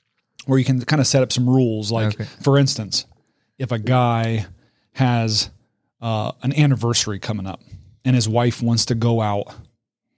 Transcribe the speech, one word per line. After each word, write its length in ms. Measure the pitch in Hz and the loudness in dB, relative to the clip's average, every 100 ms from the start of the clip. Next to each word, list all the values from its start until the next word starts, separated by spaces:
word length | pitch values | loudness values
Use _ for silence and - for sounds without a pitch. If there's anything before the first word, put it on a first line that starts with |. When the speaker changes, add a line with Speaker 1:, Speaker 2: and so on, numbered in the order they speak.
| _ _ _ - - | _ _ _ -12 0
Speaker 1:
where 120 | 135 | 2
you 60 | |
can 160 | 131 127 | 2 0
kinda 200 | 117 156 | 0 0
set 180 | 127 135 | 2 2
up 100 | 131 | 2
some 160 | - 123 | 0 2
rules. 400 | 131 123 107 107 | 2 2 -2 -4
Like, 240 | 113 107 | -2 -2
Speaker 2:
Okay. 100 | 101 107 - | -2 -8 -4
Speaker 1:
for 160 | - 139 | 2 4
instance, 480 | 135 - 101 - - _ _ _ _ - | 2 0 -6 -6 -8 _ _ _ _ -10
if 140 | 127 | -6
a 60 | 117 | -4
guy 680 | 107 127 120 117 113 113 95 - _ _ _ | 0 2 2 0 0 -2 -6 -12 _ _ _
has, 580 | - 127 120 113 104 - - _ _ _ - | -2 0 2 0 -2 -4 -10 _ _ _ -10
uh, 300 | 117 110 110 - | -4 -4 -4 -6
an 140 | 131 143 | -4 2
anniversary 640 | 147 117 117 117 - 98 | 4 4 0 0 -2 -6
coming 280 | - 104 95 | -6 -8 -8
up 140 | 90 _ - - _ | -12 _ -20 -20 _
and 100 | 131 | 0
his 140 | 127 110 | 2 2
wife 340 | 117 120 - | 2 2 0
wants 220 | 117 113 - | 0 0 0
to 80 | |
go 260 | 117 117 117 | 0 0 0
out 320 | 107 104 - - - _ _ _ _ | 0 -2 -6 -14 -20 _ _ _ _